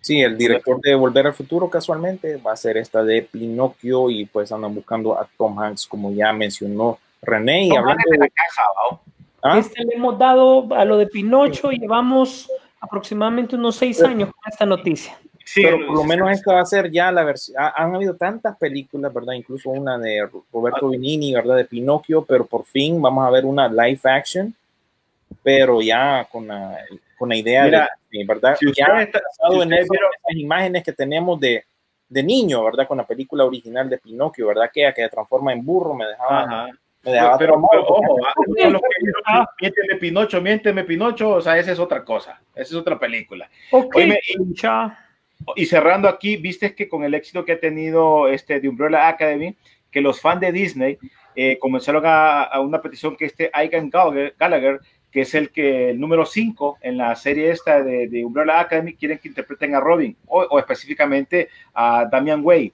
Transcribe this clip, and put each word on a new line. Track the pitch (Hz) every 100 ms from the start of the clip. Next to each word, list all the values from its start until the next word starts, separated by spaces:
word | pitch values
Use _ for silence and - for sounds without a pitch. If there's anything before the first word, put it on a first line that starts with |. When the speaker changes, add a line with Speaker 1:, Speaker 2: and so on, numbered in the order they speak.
| -
Speaker 1:
Sí, | 151
el | 123 110
director | 120 117 - 127
de | 143 135
Volver | 131 127 139
al |
Futuro, | 143 135 170 180
casualmente, | 175 160 156 175 190 160 147
va | 113
a | 110
ser | 117 110
esta | 110 110
de | 110 113
Pinocchio | 110 113 113 117 131 - 120 127 127
y, | 110 101
pues, | 107 104
andan | 110 107
buscando | 104 - 113 110 -
a | 104 _
Tom | 110 104
Hanks, | 107 101 -
como | 104 101
ya | 101 107
mencionó | 107 104 - 104 104 117 113 _ _
René. | - 110 117 165 190
Y |
Speaker 2:
Tom | 139
Speaker 1:
hablando | 123 156
Speaker 2:
Hanks | 165
de | 151
Speaker 1:
de |
Speaker 2:
la | 143
caja, | - - - 107 98 117
¿va? | 170 _ _ - _
Speaker 1:
¿Ah? | 131 190
Speaker 3:
Este, | 214 -
le | 240 233
hemos | 247 202
dado | 254 254 262 262 226
a | 247 196
lo | 214
de | 202
Pinocho, | 208 202 254 285 - 285
Speaker 1:
Sí. | 254
Speaker 3:
llevamos | 220 226 247 262 262 - - - _ _
aproximadamente | 220 202 - 208 214 233 233 247
unos | 233 226
seis | 254 240
Speaker 1:
Pero | 254
Speaker 3:
años | 233 196
con | - 220
esta | - 208
noticia. | 185 185 156 - - _ _
Speaker 2:
Sí, | - 196
Speaker 1:
pero | 165 165
Speaker 2:
lo | 147
Speaker 1:
por | 151
lo |
Speaker 2:
sí, | 151
Speaker 1:
menos | 170 190
Speaker 2:
sí. | 196
Speaker 1:
esta | 196
va | 185
a | 180
ser | 202 180
ya | 160 180
la | 180 156
versi-, | 135 - 131
ha-, | 151 147
han | 165 185
habido | 196 175
tantas | 180 226 220 202
películas, | 156 139 135 139 139
¿verdad? | 120 120
Incluso | 127 117 131 135
una | 135 139 123
de | 113 104 101
Ro-, | 95 _
Roberto | 117 117 135 135
Speaker 2:
Ah. |
Speaker 1:
Benigni, | 127 131 156 147
¿verdad? | 123 117 127
De | 123
Pinocchio, | 117 127 147 - 156
pero | - 131 113
por | 113 -
fin | 139 147 170
vamos | 139 135 127
a |
ver | 131 135
una | 139 127
live | 110 120 135 131
action, | 135 147 180 208 - _ _ _ _ _ _ _ -
pero | 135 135 131 117
ya | 110 113 139 135 120
con | 117 107
la | 101 95 95 - 95 _ _
con | 123
la | 113
idea | 110 127 143
Speaker 2:
Mira, | 160 143 - _
Speaker 1:
de, | 107 101
¿verdad? | 107 127 143
Speaker 2:
si | 147
Speaker 1:
Ya |
Speaker 2:
usted | 135 139 220
está, | 208 208
Speaker 1:
basado | - - 170
Speaker 2:
si | 185
Speaker 1:
en | 165
Speaker 2:
usted | 175
Speaker 1:
eso, | 180
Speaker 2:
vieron | 190 190 -
Speaker 1:
esas | 170 165
imágenes | 147 170 185 180
que | 165
tenemos | - 135 151 175 165
de, | 135 113 _ _ _ _ _
de | 135
niño, | 143 262 208 127
¿verdad? | 110 117 135
Con | 135
la | 117
película | 131 135 147
original | 131 127 113 123 131
de | 123
Pinocchio, | 113 117 143 - 107
¿verdad? | 104 117
Aquella | - 143
que | 127
se | 113
transforma | - 107 131 139
en | 120 131
burro, | 180 170 135
me | 110
dejaba, | 110 127 139
Speaker 2:
Ajá. | 123 113 123 - _ _
Speaker 1:
me | 127
dejaba | 123 120 131
Speaker 2:
Pero, | 160 156
pero, | 175
Speaker 1:
traumado. |
Speaker 2:
pero, | 220 -
ojo, | 190 - 262 254
ah, | -
Speaker 3:
Ok, | - 427 359
Speaker 2:
los | 294
que | 254 185 208 196 214
Speaker 3:
ah. | 226 233 -
Speaker 2:
"Miénteme, | 190 196 190 190
Pinocho, | 175 175 214 185
miénteme, | 180 214 214 196
Pinocho", | 180 170 233 226 214
o | 190
sea, | 165 165
esa | 175
es | 175
otra | 175 143 -
cosa, | 110 - - _ -
esa |
es | - 165
otra | 170 160
película. | 120 113 - 95 - _ -
Speaker 3:
Ok, | 262 254 349
Speaker 2:
Oíme, | 339 - -
y, | 381
Speaker 3:
pincha. | 185 170 220 226 226 - _ _ _ _ - -
Speaker 2:
y | 160
cerrando | 170 151 190 202
aquí, | 185 202 214
viste | 170 - 202 -
que | 202
con | 160
el | 147
éxito | 147 - 180
que | 170
ha | 170
tenido | 165 156 160 160 160 151 135
este | 135 _ 143
The | 135
Umbrella | 120 151 156 156
Academy, | 160 160 147 165 - _ _ _
que | 143
los | 139 131
fans | 156 180
de | 185
Disney, | 175 156 135 131 143 131 _ _ -
eh, | 131 131
comenzaron | 131 131 - 156 160
a, | 160 156 147
a | 135 139
una | 139 156
petición | 151 127 156 147
que | 151
este | - 160
Ian | 147 160 165 151
Gallagher, | 170 180 139 143 _
Gallagher | 170 160 131 139 _ _ _ 135
que |
es | 131
el | 156 147
que, | - 143 131 123
el | 120
número | 151 165 156
cinco | 214 226 214 143 143
en | 127 127
la | 120 117
serie | 139 143 160
esta | 165 165 147
de, | 135 127 120
de | 120
Umbrella | 117 127 156 160
Academy, | 170 160 165
quieren | 160 151 151
que | 156
interpreten | 135 127 139 147
a | 143
Robin, | 139 170 131 - _
o, | 180
o | 185 143
específicamente | - 123 135 151 143 139 139 175 147 _ _
a | - 120 120 117
Damian | 131 147 151
Wayne. | 151 175 104